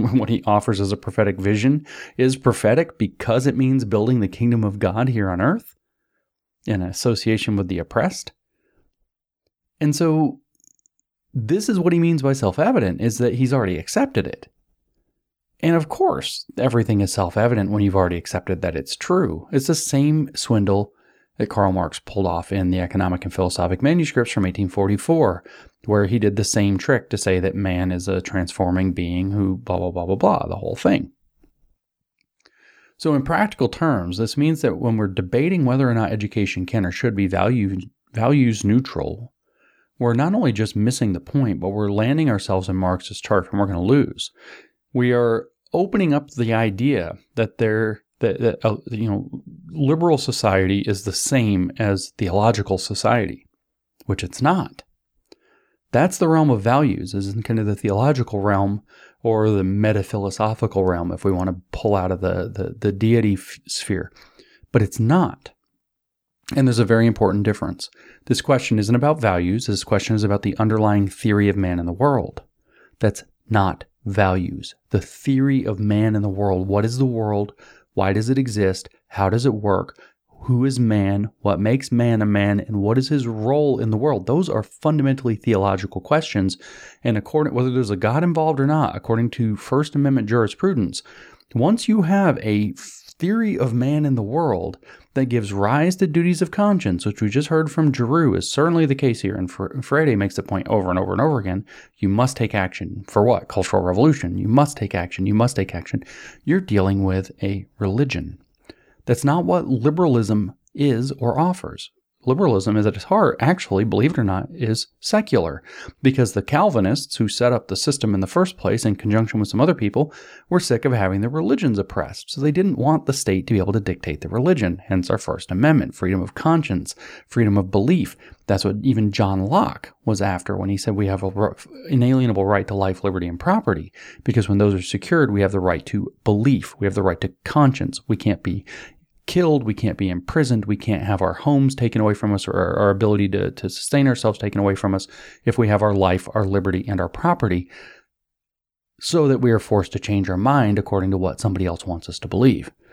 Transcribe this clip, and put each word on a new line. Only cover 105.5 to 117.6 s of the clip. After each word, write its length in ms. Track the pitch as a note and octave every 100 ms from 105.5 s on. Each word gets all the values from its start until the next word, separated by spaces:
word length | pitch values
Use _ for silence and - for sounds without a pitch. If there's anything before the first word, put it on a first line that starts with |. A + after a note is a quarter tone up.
| C3
take 180 | F#2+ F2
action. 280 | - - - - - - -
You're 160 | F#3
dealing 420 | F#3 G2+ F#2+ G2
with 280 | F#2+ F#2 F#2+ -
a 240 | G2+ G2 - -
religion. 640 | G2+ G#2+ C#3 F#2 C#2+ - _ _ _ - _ _ -
That's 200 | - C#3+
not 200 | E3 F3
what 220 | F3+ -
liberalism 880 | B2+ C3+ D#3+ F3 B2 G#2+ G#2+ F#2+ - _
is 380 | - C#3+ A#2 C3
or 260 | C3+ A#2+ A#2+
offers. 520 | F3 F3+ - - - _ _ _ -
Liberalism 500 | C3+ F#3 G2+ F#2+ A2
is 100 | G#2+
at 100 | -
its 100 | -
heart, 320 | G3+ F3+ -
actually, 460 | C3 F3+ - G2 G#2+
believe 260 | G2 C3+
it 80 | E3+
or 60 | G2+
not, 240 | F#2 -
is 340 | - A2+ A2+ - _
secular, 640 | - G#3+ G#3+ A#2 E2 C#2+ - - - -
because 300 | C3+ C3+ A2+
the 80 | G#2
Calvinists 760 | - D3 G#3 B2 F#2+ C3 - -
who 140 | G#2+
set 240 | - A#2+
up 160 | A#2+